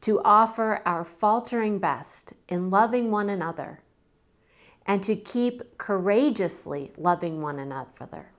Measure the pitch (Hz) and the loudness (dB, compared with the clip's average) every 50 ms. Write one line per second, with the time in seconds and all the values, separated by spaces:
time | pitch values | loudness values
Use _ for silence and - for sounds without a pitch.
0 | - - 214 - - 196 202 214 226 226 226 - 226 220 214 - - - 175 165 | 0 2 0 2 6 6 8 8 6 4 2 -2 -2 0 0 -2 -2 -2 -2 -2
1 | 170 170 - - - 208 214 240 240 233 - 233 220 214 208 196 190 165 139 - | -4 -8 -8 0 2 2 2 2 0 -4 -4 -2 0 0 -2 0 0 -2 -2 -2
2 | 156 - - - - - - _ _ - 180 175 180 185 185 196 220 233 226 247 | -6 -16 -18 -20 -20 -20 -20 _ _ -6 -4 -2 -2 2 4 4 4 4 2 0
3 | 240 226 214 208 208 202 202 185 165 165 165 - 135 - - - _ _ _ _ | 0 0 0 0 0 -2 -2 -2 -4 -6 -6 -8 -10 -12 -12 -18 _ _ _ _
4 | _ _ _ _ _ _ _ _ _ _ _ _ _ - _ _ _ - 196 202 | _ _ _ _ _ _ _ _ _ _ _ _ _ -20 _ _ _ 0 0 0
5 | 196 - 214 202 - - - 240 240 247 240 247 - - - _ - - 202 190 | 2 0 -2 -2 -2 -6 -2 0 0 0 0 -4 -12 -16 -14 _ -4 -2 -2 0
6 | 180 190 202 220 269 302 233 208 190 170 165 - - 165 143 143 143 - - - | 2 4 4 4 4 4 2 0 -2 -4 -4 -8 -10 -8 -8 -8 -8 -10 -12 -4
7 | 156 175 175 170 170 170 160 156 151 147 143 143 135 139 135 135 127 - _ - | 0 0 0 0 -2 -6 -6 -6 -6 -6 -6 -8 -8 -8 -10 -10 -12 -12 _ -18
8 | 131 127 - 82 73 - _ | -18 -16 -14 -16 -18 -18 _